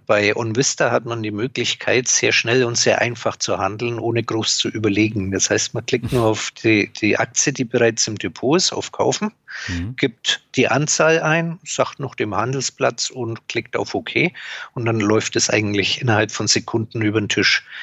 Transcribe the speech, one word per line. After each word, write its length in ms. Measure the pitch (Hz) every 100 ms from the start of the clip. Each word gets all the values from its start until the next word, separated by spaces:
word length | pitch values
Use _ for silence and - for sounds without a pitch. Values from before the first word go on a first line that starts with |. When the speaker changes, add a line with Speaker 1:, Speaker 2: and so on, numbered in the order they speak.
| -
Speaker 1:
bei 280 | 104 104
OnVista 560 | 107 117 110 135 - 139
hat 140 | 120
man 180 | 120 117
die 80 | 110
Möglichkeit, 800 | 104 123 127 117 - - 110 123
sehr 240 | - 113
schnell 320 | 117 117 127
und 120 | 120 120
sehr 240 | - 104
einfach 360 | 113 117 - -
zu 220 | - 92
handeln, 420 | 95 107 120 117
ohne 220 | 110 117
groß 360 | 113 113 107 -
zu 100 | 110
überlegen. 640 | 110 107 98 110 113 95
Das 180 | 95 -
heißt, 260 | 107 -
man 120 | 123 -
klickt 260 | 123 120
nur 140 | 127 113
auf 240 | 104 -
die, 420 | - - 107 101 -
die 160 | 107 -
Aktie, 360 | 120 - -
die 120 | 139
bereits 440 | 120 123 117 113 -
im 100 | 104
Depot 380 | 98 - 120 165
ist, 160 | -
auf 180 | - -
Kaufen, 420 | - 117 135 214 - _ - -
Speaker 2:
Mhm. 260 | 87 92
Speaker 1:
gibt 480 | 127 139 - - - _ -
die 100 | 117
Anzahl 540 | 127 147 - 160 165
ein, 400 | 160 160 170 165
sagt 360 | - - - -
noch 160 | 139 -
dem 180 | 110
Handelsplatz 760 | 98 113 135 127 - 123 120 -
und 380 | 131 117 113 _
klickt 280 | 120 - 117
auf 180 | 107
OK 380 | 101 - - 160 - - - -
und 140 | - 117
dann 120 | 113
läuft 380 | 104 107 - -
es 120 | -
eigentlich 520 | 110 107 101 95 -
innerhalb 320 | 123 107 110
von 160 | - 107
Sekunden 520 | - - 113 113 117
über 180 | 104 107
den 80 | 104
Tisch. 360 | - 95 - - -